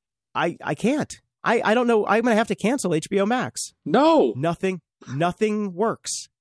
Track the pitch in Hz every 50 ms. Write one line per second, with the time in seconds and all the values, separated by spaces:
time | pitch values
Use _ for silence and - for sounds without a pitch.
0 | _ _ _ _ _ _ - 117 147 175 160 - - 143 147 - - 214 285 302
1 | 156 - - - _ _ _ _ - - 226 233 - - 214 240 254 240 233 214
2 | 196 - 196 226 226 247 226 208 226 - 202 - - 208 269 277 - 190 165 160
3 | 156 - 202 196 196 208 240 254 208 117 - - - - - _ - 143 156 240
4 | 285 320 330 302 180 123 104 123 139 165 170 - - 190 185 175 _ _ _ _
5 | - - 123 139 165 175 170 - 214 214 208 214 208 202 175 165 214 226 170 -
6 | - - - - - - _ _